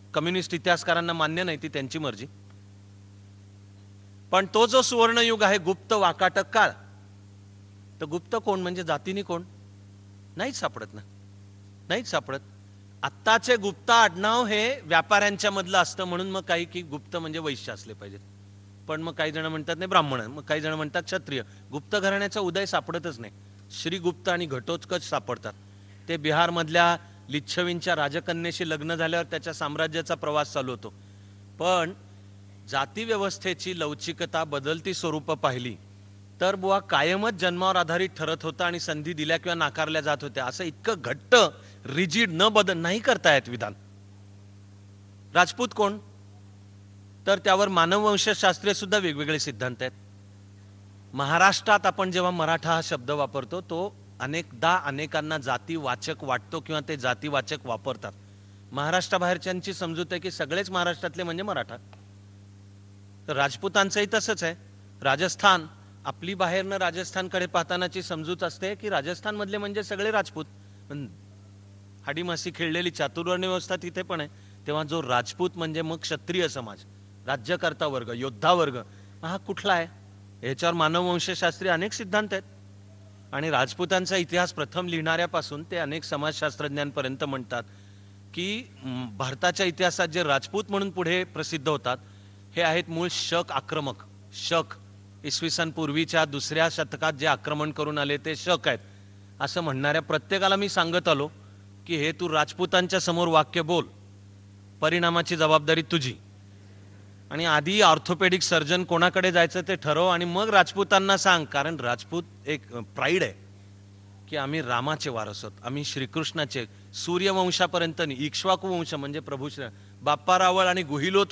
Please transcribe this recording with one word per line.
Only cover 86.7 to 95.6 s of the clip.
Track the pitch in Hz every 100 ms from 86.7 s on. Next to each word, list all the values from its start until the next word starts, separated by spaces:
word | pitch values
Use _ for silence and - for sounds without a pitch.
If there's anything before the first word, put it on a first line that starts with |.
| 143 143 143 131 135
म्हणतात | 143 135 107 120 110 - - - - - -
की, | 170 185 220 269 -
म, | 131 127 123 101
भारताच्या | 131 135 180 175 185
इतिहासात | 160 180 170 170
जे | 170
राजपूत | 156 135 - 202 202
म्हणून | 196 196
पुढे | 180 165 180
प्रसिद्ध | 180 160 147 160 139
होतात | 143 123 131 - - - - - 170
हे |
आहेत | 165 170 -
मूळ | 165 175
शक | - - 170 170
आक्रमक. | 135 - 156 139 - - - -
शक | - - 165 - - - - - -
इसवी | 147 - 165
सन | -